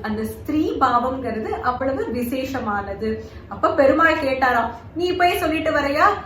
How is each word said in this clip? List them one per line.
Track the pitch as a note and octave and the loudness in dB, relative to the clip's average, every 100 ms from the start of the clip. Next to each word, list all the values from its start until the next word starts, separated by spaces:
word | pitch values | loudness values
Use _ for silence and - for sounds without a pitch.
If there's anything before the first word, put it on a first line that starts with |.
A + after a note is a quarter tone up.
அந்த | A3 G#3+ A3 | -4 -4 -4
ஸ்திரீ | - - D4+ - - | -6 -2 0 0 2
பாவம்ங்கிறது | C4 A#3+ B3+ C4+ A#3 G#3+ F#4+ | 2 2 0 -4 -4 -6 -4
அவ்வளவு | G#4 B3+ B3 C4+ C#4 A#4 | -4 -2 -2 -2 -2 -4
விசேஷமானது." | A#3 A#3+ C4 C4+ C4 A3 G3+ G3 G3 A3 A3 - - - | -4 -4 -4 -4 -4 -4 -4 -6 -6 -4 -6 -10 -16 -14
அப்ப | G3+ - | -2 0
பெருமாள் | - C#4 D#4+ E4 D#4 | 4 4 6 4 4
கேட்டாராம், | C4+ C4 C4 A#3+ - - - D#4 | 0 0 2 2 0 -6 -12 -4
"நீ | F4+ | 0
போய் | F4+ F4+ - | 2 2 2
சொல்லிட்டு | D#4+ D#4+ D#4 | 0 0 0
வரையா | D4+ C#4+ D4 G4 G4 | 0 2 4 4 2